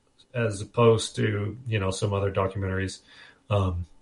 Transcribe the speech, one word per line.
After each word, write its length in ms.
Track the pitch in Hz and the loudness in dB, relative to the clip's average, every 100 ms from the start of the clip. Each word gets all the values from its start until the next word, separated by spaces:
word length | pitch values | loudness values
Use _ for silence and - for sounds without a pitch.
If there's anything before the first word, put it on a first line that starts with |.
| _ _ - | _ _ -10
as 280 | 123 113 98 | -4 -2 -4
opposed 560 | 101 - 117 110 - - | -4 4 6 6 0 -2
to, 400 | 110 101 104 - 113 | -2 -2 -4 -8 -4
you 120 | 107 | -2
know, 120 | 95 | -2
some 220 | - 101 | -2 -2
other 180 | 98 98 | 0 0
documentaries. 680 | 98 95 98 95 92 95 - - - - - - | 0 -2 -2 -4 -2 -4 -8 -18 -20 -20 -18 -2
Um, 360 | 104 92 87 87 - | 0 0 -2 -8 -8